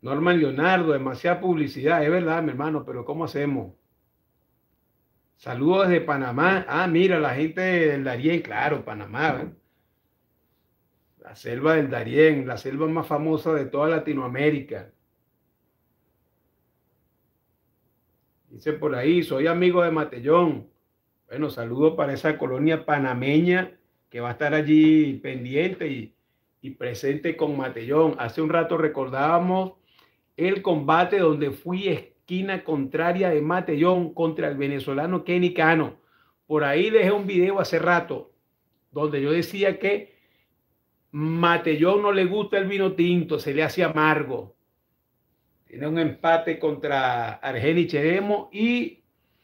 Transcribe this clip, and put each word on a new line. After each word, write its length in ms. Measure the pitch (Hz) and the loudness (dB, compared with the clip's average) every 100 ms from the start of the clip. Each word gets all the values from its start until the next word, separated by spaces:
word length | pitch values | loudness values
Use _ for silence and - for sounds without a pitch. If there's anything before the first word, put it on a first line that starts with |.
Norman 360 | 123 139 170 175 | -4 0 2 4
Leonardo, 540 | 147 131 170 185 165 | 2 2 2 2 2
demasiada 480 | 143 131 127 175 175 | 0 -2 -4 -2 -2
publicidad, 640 | 185 165 143 - 139 170 | 0 0 -2 -2 0 2
es 60 | 151 | 2
verdad, 320 | 180 165 165 | 0 0 -2
mi 80 | 156 | -2
hermano, 340 | 123 151 156 | -4 -4 -4
pero 220 | - 127 117 | -6 -12 -8
¿cómo 180 | 156 | -6
hacemos? 480 | 165 139 143 135 95 - _ _ _ _ _ _ _ _ _ _ _ _ _ _ _ _ | -6 -4 -4 -4 -8 -16 _ _ _ _ _ _ _ _ _ _ _ _ _ _ _ _
Saludos 520 | - 123 143 185 190 | -12 -2 2 4 4
desde 140 | 170 | 2
Panamá. 640 | 165 139 131 120 170 190 185 | 2 -2 -2 2 2 2 -2
Ah, 180 | 143 180 | -2 0
mira, 320 | 165 185 175 | 2 4 2
la 160 | 147 | 0
gente 280 | 127 160 156 | 0 -4 -2
del 420 | 185 185 156 143 | -2 2 2 0
Darién, 380 | 135 123 143 170 | -2 -2 0 0
claro, 420 | - 110 135 143 | -2 -4 -2 -2
Panamá, 580 | 107 110 98 113 156 131 | -6 -12 -10 -2 -2 -2
¿eh? 80 | - - _ _ _ _ _ _ _ _ _ _ _ _ _ _ _ _ | -6 -14 _ _ _ _ _ _ _ _ _ _ _ _ _ _ _ _
La 120 | - | -20
selva 420 | 113 117 120 147 160 | -16 -10 -4 2 2
del 120 | 139 | 0
Darién, 580 | 123 117 131 160 147 127 | -4 -2 4 6 4 -4
la 120 | 117 | -8
selva 280 | 135 135 156 | -8 -4 -2
más 200 | 165 156 | -2 -4
famosa 480 | 147 156 156 165 | -4 -2 -2 0
de 100 | 156 | -2
toda 240 | 135 143 151 | -2 -2 0
Latinoamérica. 1040 | 160 156 139 127 123 147 147 - 110 - _ _ _ _ _ _ _ _ _ _ _ _ _ _ _ _ _ _ _ _ _ _ _ _ _ _ _ _ _ _ _ _ _ _ _ _ | 0 -2 -4 -4 0 0 0 -6 -14 -14 _ _ _ _ _ _ _ _ _ _ _ _ _ _ _ _ _ _ _ _ _ _ _ _ _ _ _ _ _ _ _ _ _ _ _ _
Dice 240 | - 156 | -10 -6
por 200 | 151 151 | -4 -4
ahí, 280 | - 135 175 | -2 2 2
soy 240 | 156 135 156 | 2 0 0
amigo 360 | 170 180 180 | 2 2 4
de 80 | 170 | 2
Matellón. 800 | 160 147 123 123 165 175 143 - _ _ _ _ _ _ | 0 -4 -6 2 4 4 0 -8 _ _ _ _ _ _
Bueno, 200 | 123 147 | -8 -6
saludo 480 | 123 117 127 156 160 | -6 -8 2 2 2
para 160 | 143 | -2
esa 240 | 131 160 151 | 0 -2 -2
colonia 480 | 139 127 151 160 | -4 0 0 0
panameña 960 | - 147 135 123 131 151 175 180 185 - _ _ _ | 0 0 0 -2 2 4 4 2 0 -10 _ _ _
que 100 | 120 | -8
va 80 | 120 | -8
a 40 | |
estar 200 | 120 147 | -2 0
allí 640 | 151 151 156 156 156 147 | 0 6 8 8 8 4
pendiente 720 | 135 139 131 120 135 185 185 160 | -2 -8 -8 -4 -2 0 -2 -6
y, 260 | 131 107 _ _ _ _ _ | -8 -12 _ _ _ _ _
y 120 | - | -18
presente 680 | - 123 117 135 147 165 160 | -10 -10 -6 -4 -2 -4 -2
con 180 | 151 143 | -2 -2
Matellón. 600 | 131 117 117 147 160 143 | -6 -8 -2 2 2 2
Hace 240 | 120 - | -6 -2
un 80 | 156 | 0
rato 260 | 165 165 170 | 0 0 0
recordábamos 960 | 156 151 131 131 147 170 180 185 185 - _ _ _ _ _ - | 0 -2 -6 -2 2 2 2 0 -2 -8 _ _ _ _ _ -4
el 260 | 170 196 | -2 0
combate 580 | 190 160 139 160 180 202 | 0 0 2 4 4 4
donde 320 | 170 147 143 | 2 2 -2
fui 340 | 135 170 180 196 | -4 -8 -4 -2
esquina 800 | 160 - _ _ 185 190 185 | -4 -6 _ _ -6 -4 -6
contraria 640 | - 156 135 151 170 180 190 | -4 -4 -2 -2 0 0 0
de 100 | 156 | 0
Matellón 720 | 147 180 185 151 170 180 170 | 0 -2 -2 2 2 2 0
contra 340 | - 165 160 160 | -2 -2 -2 -4
el 80 | 139 | -2
venezolano 640 | 139 143 135 135 165 180 | -4 -4 -4 -4 -2 -4
Kenny 320 | 170 180 180 | -2 0 0
Cano. 460 | 175 160 165 147 - _ _ _ _ _ | 2 2 2 0 -6 _ _ _ _ _
Por 160 | 151 | -2
ahí 260 | 143 147 208 | 0 0 2
dejé 220 | 220 190 | 4 4
un 120 | 208 | 2
video 360 | 196 190 180 196 | 0 0 2 0
hace 180 | 170 165 | -2 0
rato 540 | 165 175 170 131 - _ _ _ _ _ _ | 2 0 0 -10 -12 _ _ _ _ _ _
donde 320 | 139 151 147 | -4 -2 -2
yo 80 | 139 | 0
decía 480 | 165 170 196 196 190 | 0 -2 0 0 0
que 340 | 196 208 - _ _ _ _ _ _ _ _ _ _ | -2 -2 -4 _ _ _ _ _ _ _ _ _ _
Matellón 920 | 147 156 165 170 170 170 151 165 202 | -6 -4 0 2 2 2 2 4 4
no 80 | 208 | 2
le 140 | 190 | 2
gusta 340 | 185 202 202 202 | 0 0 -2 -2
el 80 | 190 | 0
vino 280 | 196 190 | 0 -2
tinto, 440 | - 175 175 156 151 | 2 2 2 0 -4
se 160 | - | -2
le 80 | 139 | -2
hace 220 | 156 175 | -2 0
amargo. 720 | 165 156 156 151 135 123 - _ _ _ _ _ _ _ _ _ _ _ _ | -2 2 4 2 0 -8 -10 _ _ _ _ _ _ _ _ _ _ _ _
Tiene 200 | 123 147 | -10 -4
un 140 | 165 | 0
empate 580 | 156 - 165 165 165 156 | 0 0 2 2 2 -2
contra 760 | 156 147 147 139 131 120 113 | -2 -2 -2 0 0 -2 -4
Argeni 520 | 107 131 120 135 165 170 | -6 -8 -2 2 2 2
Cheremo 640 | 147 151 185 202 208 - | 2 2 0 0 -2 -4
y 520 | 202 226 240 - - _ _ _ _ | -2 0 0 -2 -10 _ _ _ _